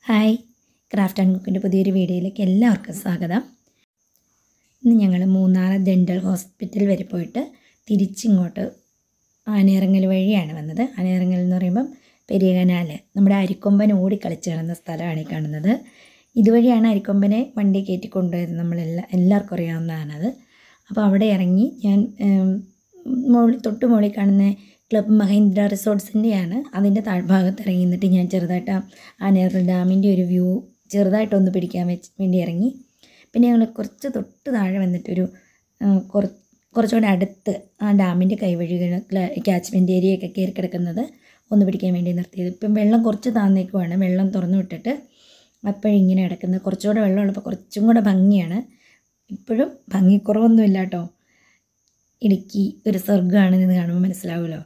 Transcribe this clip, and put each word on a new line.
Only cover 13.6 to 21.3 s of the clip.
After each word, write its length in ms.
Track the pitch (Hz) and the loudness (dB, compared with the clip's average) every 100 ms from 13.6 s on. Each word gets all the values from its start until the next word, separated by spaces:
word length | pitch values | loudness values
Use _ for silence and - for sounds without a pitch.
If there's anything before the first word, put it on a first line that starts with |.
| 202 202 214 196 | 0 2 4 2
ഓടിക്കളിച്ച് 480 | 190 202 - 160 - | 0 -2 -6 -8 -6
കിടന്ന 260 | 160 160 170 | -6 -6 -10
സ്ഥലമാണ് 420 | - 160 170 156 | -10 -8 -6 -6
ഈ 40 | 156 | -8
കാണുന്നത്. 380 | 156 151 151 170 262 - _ - _ _ 240 | -8 -6 -4 -2 -2 -4 _ -20 _ _ 2
ഇതുവഴിയാണ് 480 | 214 233 240 233 226 | 4 6 4 4 2
അരിക്കൊമ്പനെ 480 | 202 202 202 202 214 262 220 | 0 0 0 2 0 -2 -2
വണ്ടി 240 | 202 190 196 | 0 0 -2
കയറ്റി 200 | 185 180 196 | -6 -6 -4
കൊണ്ടുപോയത്. 360 | 180 175 175 170 | -4 -4 -6 -6
നമ്മളെല്ലാ-, 460 | 170 170 160 170 - 180 | -4 -4 -6 -6 -4 2
എല്ലാവർക്കും 380 | 180 202 202 175 | 4 2 0 -6
അറിയാവുന്നതാണത്. 680 | 165 165 165 160 147 151 202 269 _ _ _ _ _ | -6 -6 -6 -8 -10 -6 -8 -8 _ _ _ _ _
അപ്പോൾ 160 | 208 208 | 0 2
അവിടെ 200 | 196 214 | 2 2